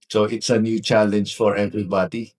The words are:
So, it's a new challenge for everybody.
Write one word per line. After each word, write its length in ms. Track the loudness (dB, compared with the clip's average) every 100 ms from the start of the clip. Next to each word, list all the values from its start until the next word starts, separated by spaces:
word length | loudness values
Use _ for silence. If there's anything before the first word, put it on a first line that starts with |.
| -4
So, 160 | 0 0
it's 240 | -2 0
a 80 | 0
new 240 | 2 -2
challenge 560 | 2 2 4 2 -2 0
for 160 | 0 2
everybody. 800 | -2 -4 -2 -2 -2 -4 -10